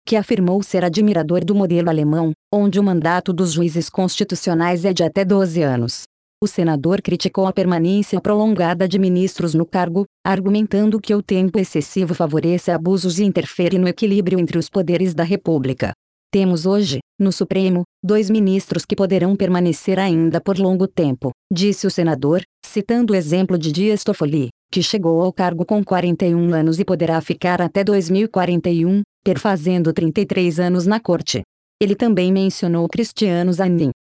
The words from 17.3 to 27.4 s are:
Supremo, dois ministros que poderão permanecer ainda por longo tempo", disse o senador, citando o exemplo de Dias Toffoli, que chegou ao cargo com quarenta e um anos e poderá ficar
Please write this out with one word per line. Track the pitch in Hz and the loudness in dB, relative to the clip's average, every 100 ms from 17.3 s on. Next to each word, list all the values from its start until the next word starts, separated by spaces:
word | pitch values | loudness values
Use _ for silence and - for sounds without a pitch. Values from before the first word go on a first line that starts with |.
Supremo, | 180 180 190 190 180 175 _ | 0 -2 0 0 0 -2 _
dois | 180 214 202 | 0 0 2
ministros | 220 196 190 - 170 - | 2 2 0 -2 -6 -4
que | 143 | -2
poderão | 196 190 175 202 | 0 2 2 0
permanecer | 190 180 180 160 - 185 | 0 2 0 -2 -2 0
ainda | 190 165 165 165 | 2 2 2 0
por | - 190 | -2 0
longo | 190 185 190 | 0 0 -2
tempo", | - 156 127 131 - - | 0 -2 0 -6 -8 -6
disse | 175 202 196 196 | -2 0 0 -2
o | |
senador, | - 170 147 143 170 - _ | 0 0 0 0 0 -2 _
citando | - - 202 240 233 | -10 -6 -2 0 2
o | 196 | 0
exemplo | 151 175 190 180 | 0 0 2 0
de | 156 | -2
Dias | 151 208 208 | 0 0 0
Toffoli, | - 202 151 151 123 - - | -2 -2 0 -2 -4 -8 -8
que | - | -4
chegou | 165 220 165 165 | -2 0 0 2
ao | 185 | 0
cargo | - 185 170 175 | 0 -2 -2 -2
com | 214 | -2
quarenta | 196 185 175 170 180 | 0 0 0 0 0
e | 170 | 2
um | 170 | 2
anos | 160 156 160 | 2 0 0
e | 196 | 0
poderá | 180 165 160 | 0 0 -2
ficar | 156 160 | -2 -4